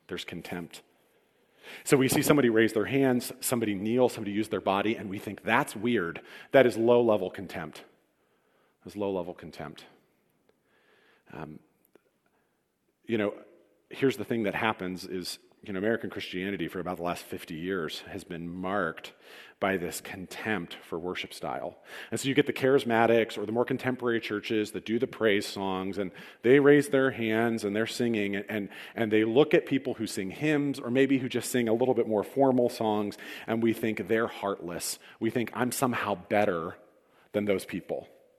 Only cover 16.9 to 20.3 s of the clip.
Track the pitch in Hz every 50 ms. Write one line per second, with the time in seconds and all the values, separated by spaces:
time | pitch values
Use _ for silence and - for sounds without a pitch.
16.9 | 90 82 85 87 85 - - - - 92 - - 87 78 85 92 98 92 80 76
17.9 | - - - - - 98 - - 87 82 85 85 87 92 92 92 98 104 90 80
18.9 | 78 - - - - _ _ - - - - - - - - 98 98 92 87 82
19.9 | 78 - - - - 98 90 -